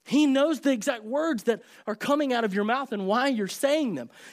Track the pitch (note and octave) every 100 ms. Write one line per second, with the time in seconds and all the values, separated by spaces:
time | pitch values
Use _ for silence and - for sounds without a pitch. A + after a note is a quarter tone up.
0 | - C#4 D4+ C4+ D4+ C#4+ C#4 B3+ C#4 A#3+
1 | A3 C#4 E4 A#3 - A3 - - - G#3+
2 | - D4 C#4 A#3+ A3 G3 G#3 C4 C4+ G3+
3 | F#3+ A3+ C#4 A#3 G3 - C#4 D#4 C4 C#3+
4 | A#2 - -